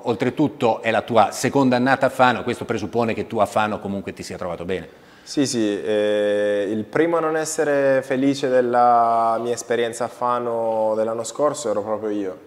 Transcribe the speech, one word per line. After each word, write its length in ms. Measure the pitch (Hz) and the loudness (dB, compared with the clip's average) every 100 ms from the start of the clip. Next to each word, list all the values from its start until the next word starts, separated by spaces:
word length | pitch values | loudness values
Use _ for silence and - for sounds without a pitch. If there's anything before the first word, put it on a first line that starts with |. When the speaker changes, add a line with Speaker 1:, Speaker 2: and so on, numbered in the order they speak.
Speaker 1:
Oltretutto 760 | - 113 127 117 147 - 120 110 | -4 0 -2 2 0 2 0 2
è 100 | 113 | 0
la 100 | 110 | 0
tua 300 | - 117 98 | 2 4 4
seconda 440 | - 127 135 131 123 | 2 0 2 4 4
annata 300 | 127 127 131 | 2 2 2
a 40 | |
Fano, 340 | - 123 110 | 4 2 2
questo 200 | 92 117 | -2 -6
presuppone 500 | - 113 104 117 117 | -4 -6 -4 -2 -2
che 140 | 104 101 | -2 -6
tu 120 | 113 | 0
a 60 | 98 | 2
Fano 360 | - 107 104 | 2 0 -2
comunque 320 | 101 98 95 | -6 -8 -8
ti 100 | 90 | -12
sia 140 | 90 92 | -12 -10
trovato 260 | 90 85 | -8 -8
bene. 240 | 87 92 82 - - - | -6 -6 -6 -18 -20 -20
Speaker 2:
Sì, 220 | - - 131 | -10 -2 0
sì, 360 | 127 107 101 | 0 0 0
eh, 840 | 87 104 104 104 104 104 104 101 101 | 0 0 2 2 0 0 0 0 -2
il 160 | 110 107 | -4 -4
primo 320 | - 165 170 | 0 0 0
a 20 | |
non 160 | 160 160 | 0 -2
essere 680 | 156 - 147 143 139 135 | -4 -2 0 2 2 2
felice 460 | 131 131 139 139 139 | 0 0 0 0 2
della 920 | 127 123 123 120 120 117 113 113 113 | 2 2 4 6 6 4 2 2 0
mia 120 | 120 | -2
esperienza 520 | 117 - 117 117 113 117 | -6 -2 -2 -2 -4 -8
a 20 | |
Fano 880 | - 123 123 120 117 113 110 110 110 | -4 -2 -2 -2 -2 -2 0 0 0
dell'anno 280 | 110 113 110 | -2 -2 -8
scorso 440 | - 143 139 113 | 0 0 0 -2
ero 120 | 104 | -2
proprio 280 | 104 107 107 | -2 -4 -4
io 280 | 104 95 90 | -4 -4 -8